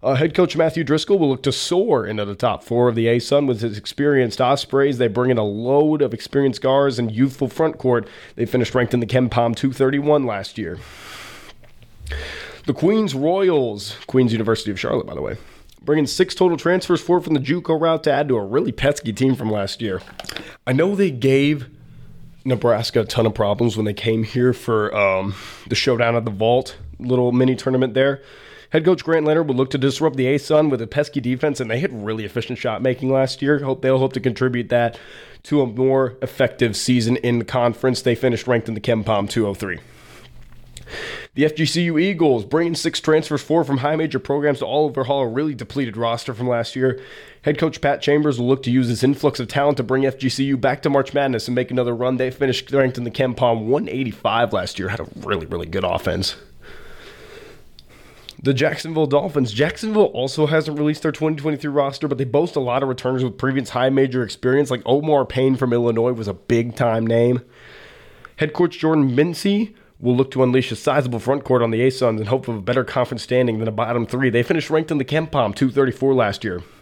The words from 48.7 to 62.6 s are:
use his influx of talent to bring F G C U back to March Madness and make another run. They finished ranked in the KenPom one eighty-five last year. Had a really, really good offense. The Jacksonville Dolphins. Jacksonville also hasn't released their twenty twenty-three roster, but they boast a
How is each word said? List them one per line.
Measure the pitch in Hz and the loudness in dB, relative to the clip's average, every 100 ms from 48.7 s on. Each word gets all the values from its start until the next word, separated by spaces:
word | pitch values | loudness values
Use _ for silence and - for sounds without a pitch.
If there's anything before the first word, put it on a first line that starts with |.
use | 123 123 | 2 2
his | 117 | 2
influx | 131 143 147 127 | 2 2 0 -2
of | 117 | -4
talent | 143 143 143 | 0 2 0
to | |
bring | 120 131 | 0 2
F | 135 131 | 0 0
G | 131 | -4
C | - | -2
U | 139 139 | 0 0
back | 135 147 | 0 0
to | 156 | 0
March | 139 131 | 0 0
Madness | 143 139 123 - | 0 0 -2 -2
and | |
make | 123 123 | -2 -2
another | 127 120 | -2 -2
run. | 117 123 127 | -2 -2 0
They | 127 | -2
finished | 123 139 123 - | -2 -2 -2 0
ranked | 139 131 123 | 0 2 0
in | |
the | 120 | -8
KenPom | - 131 117 123 117 110 | -2 -2 2 0 0 0
one | 139 - | 0 0
eighty-five | 117 131 101 117 110 120 | -4 -6 -4 -2 2 2
last | 101 87 - | 0 -4 -6
year. | 90 | -6
Had | - | -4
a | - | -6
really, | - - 101 80 | -6 -4 -4 -2
really | 87 82 | -8 -6
good | 90 | -4
offense. | 90 87 - 87 95 - - - - - - - - - - - - - - - - - - - - - | -2 -2 -2 -2 -4 -8 -18 -20 -20 -18 -18 -18 -20 -20 -20 -20 -20 -20 -20 -20 -20 -20 -20 -20 -20 -6
The | 127 | -2
Jacksonville | 131 147 - 160 160 151 | 2 0 -2 -4 -2 2
Dolphins. | 143 - 147 123 | 2 0 0 -2
Jacksonville | 104 151 180 220 214 | 0 -2 0 -4 2
also | 196 - 131 131 151 | 2 2 -6 0 2
hasn't | 160 151 147 | 2 0 -2
released | 147 151 | -2 0
their | 160 | -4
twenty | 151 156 156 | -2 -2 -2
twenty-three | 147 147 156 | -2 -4 -2
roster, | 143 139 135 151 | 0 0 -2 -4
but | 135 | -2
they | |
boast | 135 143 170 | 0 0 0
a | 156 | -2